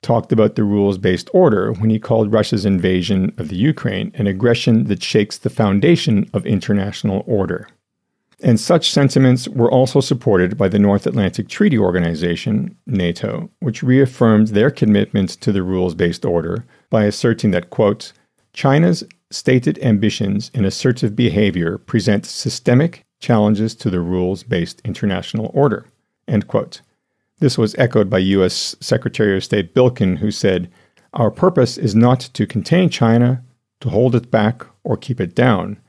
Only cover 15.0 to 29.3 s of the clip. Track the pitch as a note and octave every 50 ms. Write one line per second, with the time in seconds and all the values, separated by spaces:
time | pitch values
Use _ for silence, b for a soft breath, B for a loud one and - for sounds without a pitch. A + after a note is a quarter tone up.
15 | G2+ - - G#2+ F#2+ E2+ - _ - - G2+ G2 F#2 F2+ F#2+ F#2 F#2 F#2 E2+ F2
16 | F2+ E2+ E2+ - - - E2+ E2+ D#2+ E2+ F2+ A#2 B2 b b b b b - A2+
17 | G#2 G#2 G2+ - - A#2+ A2+ - - G#2+ F#2+ - F2 _ - - A2+ G2+ G2+ -
18 | - - _ _ _ _ _ _ _ _ _ - - C#3 C3+ D3+ E3 F3 F3 -
19 | - - - _ _ _ - - - - B2+ B2+ B2 D3+ - - - A#2+ A2 G2+
20 | G#2+ G#2 - - A2 G2 G2+ G2+ A2+ - _ B2+ G2+ F#2+ - - - B2+ A#2+ -
21 | - A2 G#2 A2+ B2 G#2+ D#2 G2+ G#2 G2+ E2 F2+ E2+ E2 F2+ - _ - - A2+
22 | F2+ G#2 G#2 G2+ - - - - - C3 - - _ - B2 B2+ D3+ E3+ - -
23 | _ _ _ _ - - A#2+ A2 G#2+ G#2 G#2+ G2 A2 A2+ - _ - A2 F2+ F2+
24 | E2+ E2+ F#2 F2+ F2+ F2+ G2 F#2+ - - - F3+ E2+ E3 - _ _ G#2+ F#2 -
25 | - G2+ F#2+ F2+ F#2+ - - A2 A2 A2 - - C#3 C#3 G#2+ - - _ _ _
26 | _ _ _ _ _ - - G#2 G2 - - A#2+ G#2 - - - _ _ _ _
27 | _ _ _ _ _ _ _ _ D#3+ C3 - - A2+ G#2 - - B2+ A#2 - A#2
28 | G#2 F#2+ G#2+ F#2+ F#2+ F#2+ G2 G2 F#2 F#2 - - - - - _ - - - -
29 | - A2+ - - A2 G#2